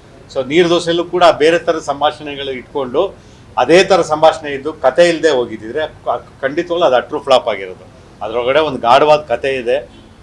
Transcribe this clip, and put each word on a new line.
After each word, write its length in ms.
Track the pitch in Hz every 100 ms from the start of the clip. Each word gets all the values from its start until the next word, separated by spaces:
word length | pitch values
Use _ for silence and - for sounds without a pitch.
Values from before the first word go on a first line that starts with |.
| - - -
So 140 | 139 127
ನೀರ್ 220 | 156 175
ದೋಸೆಲ್ಲೂ 340 | 170 156 170
ಕೂಡ 200 | 170 175
ಬೇರೆ 340 | 170 135 151 170
ಥರದ 200 | 170 160
ಸಂಭಾಷಣೆಗಳು 720 | 147 143 147 147 151 143 135
ಇಟ್ಕೊಂಡು 840 | 131 120 147 131 131 185 - - - - -
ಅದೇ 260 | 127 170
ಥರ 180 | 185 202
ಸಂಭಾಷಣೆ 500 | 190 156 160 156 147
ಇದ್ದು 200 | 139 139
ಕತೆ 360 | 156 131 127 175
ಇಲ್ಲದೆ 220 | 160 160
ಹೋಗಿದ್ದಿದ್ರೆ 560 | 135 117 107 110 131 151
ಕ-, 400 | - - 120 - -
ಖಂಡಿತವಾಗ್ಲೂ 460 | 135 151 175 170 160
ಅದು 100 | 123
ಅಟ್ರು 240 | - 147
ಫ್ಲಾಪ್ 280 | 139 127 117
ಆಗಿರೋದು. 380 | 101 95 87 92 - - -
ಅದ್ರೊಳಗಡೆ 360 | 104 117 120 139
ಒಂದು 180 | 156 127
ಗಾಢವಾದ 420 | 117 135 151 151
ಕತೆ 340 | - 117 139
ಇದೆ, 340 | 135 117 135 - - - -